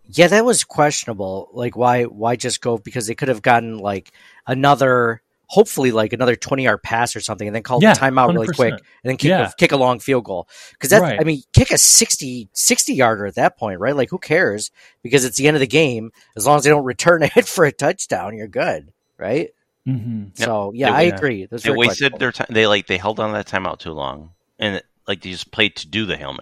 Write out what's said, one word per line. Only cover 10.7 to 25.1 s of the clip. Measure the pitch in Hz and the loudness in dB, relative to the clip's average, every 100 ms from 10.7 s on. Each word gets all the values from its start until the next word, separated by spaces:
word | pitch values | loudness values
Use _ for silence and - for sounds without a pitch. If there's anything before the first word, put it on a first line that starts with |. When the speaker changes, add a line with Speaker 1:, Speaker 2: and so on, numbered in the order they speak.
| - | -10
Speaker 1:
'Cause | - | 4
that's, | 196 | 4
Speaker 2:
Right. | 175 113 | 4 0
Speaker 1:
I | |
mean, | 156 143 - | -2 -2 2
kick | - 262 | 4 4
a | - | 4
sixty, | - - 233 - 135 175 202 | 4 4 2 -2 -6 -12 -12
sixty | - - 254 - | -2 0 0 0
yarder | 202 120 107 | 4 4 2
at | 101 117 | -4 0
that | 165 - | -2 -2
point, | 110 92 | -8 -4
right? | 113 143 | -2 -2
Like, | 120 | -2
who | - | -4
cares? | - 160 147 104 - _ - _ | -2 0 0 -2 -8 _ -20 _
Because | 120 135 | 0 2
it's | 123 113 | 2 2
the | 139 | 2
end | 151 | 2
of | |
the | 127 | 2
game. | 147 151 117 113 _ _ - | 2 0 -2 -10 _ _ -4
As | 113 | 2
long | 147 | 4
as | |
they | 143 | 4
don't | 151 | 2
return | 127 120 170 170 | 2 -2 2 4
<laughs> | 147 226 | 2 0
it | - | -2
for | - | 0
a | 151 | 0
touchdown, | - 143 - - 95 95 110 | 2 -2 -2 -6 -6 -6 -10
you're | 107 | -10
good, | 113 165 85 71 _ _ - | -6 -4 -6 -10 _ _ -12
right? | 95 139 170 _ _ _ 135 | -6 -4 -6 _ _ _ -6
Speaker 2:
Mm-hmm. | 131 117 110 98 - | -6 -6 -10 -10 -6
Speaker 3:
Yep. | 117 | -4
Speaker 1:
So, | 107 101 | -2 -4
yeah, | 117 131 | -2 0
Speaker 3:
They | 131 | 2
Speaker 1:
I | |
Speaker 2:
Yeah. | 175 190 | 2 2
Speaker 1:
agree. | 143 104 92 | -4 -4 -8
Those | 117 | -6
Speaker 3:
They | 113 | -4
Speaker 1:
were | 110 | 0
Speaker 3:
wasted | 117 95 139 | 0 0 -2
Speaker 1:
questionable. | 131 | -2
Speaker 3:
their | 127 | -4
time. | - - | -4 -4
They, | 110 110 | 2 2
like, | 101 - | 2 0
they | 92 | -4
held | 98 110 | -2 -4
on | 107 | -4
to | 107 | -4
that | 98 | -6
timeout | 95 92 73 | -6 -6 -8
too | 87 | -12
long, | 76 69 71 78 _ _ - | -10 -10 -10 -18 _ _ -8
and, | 107 95 - _ | -6 -6 -10 _
like, | - | -10